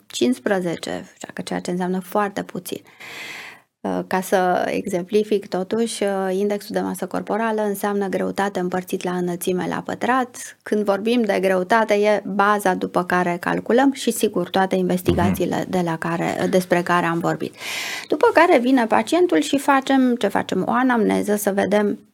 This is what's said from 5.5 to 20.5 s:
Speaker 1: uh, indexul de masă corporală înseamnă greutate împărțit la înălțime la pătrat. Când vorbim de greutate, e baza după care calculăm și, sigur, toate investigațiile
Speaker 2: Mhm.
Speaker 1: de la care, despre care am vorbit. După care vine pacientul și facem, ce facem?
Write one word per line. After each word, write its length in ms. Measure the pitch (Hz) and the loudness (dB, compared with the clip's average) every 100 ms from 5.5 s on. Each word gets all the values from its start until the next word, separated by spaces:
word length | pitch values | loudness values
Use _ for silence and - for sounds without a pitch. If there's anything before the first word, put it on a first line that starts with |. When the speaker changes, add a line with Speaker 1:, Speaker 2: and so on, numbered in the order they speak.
| 180 185 220 233 - | -6 -2 -2 -2 -2
Speaker 1:
uh, 340 | 202 196 190 190 | -2 0 -2 0
indexul 360 | 208 208 202 | 0 -2 -4
de 60 | 190 | -4
masă 260 | 190 185 185 | -4 -4 -6
corporală 560 | 180 185 202 226 214 | -6 -4 -2 0 0
înseamnă 440 | 214 196 208 202 196 | -2 -2 -2 -2 -2
greutate 540 | 185 185 185 196 196 | -2 -2 -2 -2 -2
împărțit 420 | 180 185 185 190 | -2 -4 -4 -6
la 80 | 185 | -4
înălțime 560 | 180 180 175 190 180 175 | -2 -2 -4 -2 -2 -2
la 140 | 165 | -4
pătrat. 720 | 165 190 214 262 247 - - - | -6 -4 0 0 -2 -8 -16 -14
Când 220 | - 214 | -4 0
vorbim 380 | 208 196 220 240 | 2 0 2 2
de 160 | 214 196 | 2 2
greutate, 540 | 190 185 180 226 220 | 2 2 2 2 4
e 280 | 208 208 208 - | 2 4 2 0
baza 480 | 196 202 208 196 | 2 2 4 2
după 300 | 185 190 - | 0 0 -2
care 320 | 180 180 180 170 | 0 2 0 -2
calculăm 520 | 175 175 - 226 277 | -2 -2 2 4 4
și, 180 | 269 - | 2 -2
sigur, 380 | 226 214 208 175 | 0 0 -2 -2
toate 260 | 190 190 | 0 2
investigațiile 840 | 190 180 180 180 170 196 185 175 - | 2 0 0 2 2 2 0 -2 -2
Speaker 2:
Mhm. 140 | - | -2
Speaker 1:
de 100 | 185 | -2
la 120 | 170 160 | -2 -2
care, 500 | 170 170 165 - 180 | -4 -2 -2 -2 0
despre 320 | 185 180 175 | 2 2 0
care 240 | 175 180 170 | 2 0 2
am 120 | 170 | 0
vorbit. 360 | 170 160 - - - - - - - | -2 -4 -6 -10 -10 -8 -8 -8 -4
După 220 | 311 466 | 2 4
care 260 | 392 349 311 | 6 6 6
vine 280 | 240 262 226 | 4 2 4
pacientul 540 | 220 220 330 359 320 | 2 2 2 4 2
și 180 | 294 277 | 2 0
facem, 560 | 285 277 269 269 254 | 2 2 4 4 4
ce 140 | 240 196 | 2 0
facem? 360 | - - | 0 0